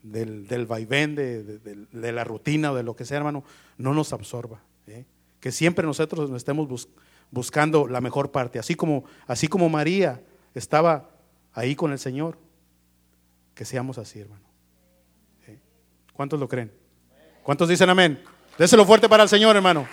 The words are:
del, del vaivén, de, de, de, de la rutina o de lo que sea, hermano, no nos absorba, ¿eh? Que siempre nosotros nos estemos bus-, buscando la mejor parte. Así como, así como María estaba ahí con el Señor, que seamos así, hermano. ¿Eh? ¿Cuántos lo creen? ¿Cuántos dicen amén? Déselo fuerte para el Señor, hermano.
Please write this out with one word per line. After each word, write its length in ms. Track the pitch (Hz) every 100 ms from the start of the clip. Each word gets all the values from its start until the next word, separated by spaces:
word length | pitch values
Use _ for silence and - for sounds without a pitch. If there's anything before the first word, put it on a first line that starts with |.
del, 440 | 110 110 110 107 98
del 200 | 123 113
vaivén, 480 | 113 110 139 151 147
de, 260 | 131 117
de, 160 | 104 107
de, 280 | 110 101 107
de 220 | 117 117
la 120 | 117
rutina 460 | 117 107 - 151 151
o 40 | 131
de 80 |
lo 100 | 117
que 100 | 110
sea, 120 | 123 143
hermano, 260 | 151 147 - - _ -
no 160 | 131
nos 200 | 151 147
absorba, 500 | 117 101 120 117 107 _ _ -
¿eh? 180 | 110 135 _ _ _
Que 100 | 127
siempre 360 | - 160 175 165
nosotros 440 | 135 156 170 147
nos 60 | 123
estemos 320 | - 147 147
bus-, 200 | 123 - _ _ _ _
buscando 580 | 123 120 151 151 156 127
la 120 | 123
mejor 300 | 123 143 139
parte. 280 | 139 123 120
Así 160 | -
como, 300 | 175 165 143 - _ -
así 220 | 123 156
como 200 | 175 170
María 540 | 156 151 190 170 120 _ _ _
estaba 560 | 127 - 151 170 151 - _ _ _ _
ahí 200 | - 123
con 180 | 143 160
el 60 | 139
Señor, 400 | 135 131 165 - _ _ _ _ _ _ _ _ _ _ _
que 100 | -
seamos 340 | 120 127 131 123
así, 220 | 104 107
hermano. 240 | 101 101 _ _ _ _ _ _ _ _ _ _ _
¿Eh? 120 | 107 _ _ _ _ _
¿Cuántos 260 | - 139 151
lo 80 | 131
creen? 240 | 127 107 _ _ _ _ _ _ _
¿Cuántos 260 | - 143 170
dicen 200 | 175 185
amén? 340 | 185 175 139 - _ _ -
Déselo 260 | 165 220
fuerte 240 | 190 220 220
para 140 | 214
el 60 | 208
Señor, 280 | 208 220 208
hermano. 320 | 185 160 123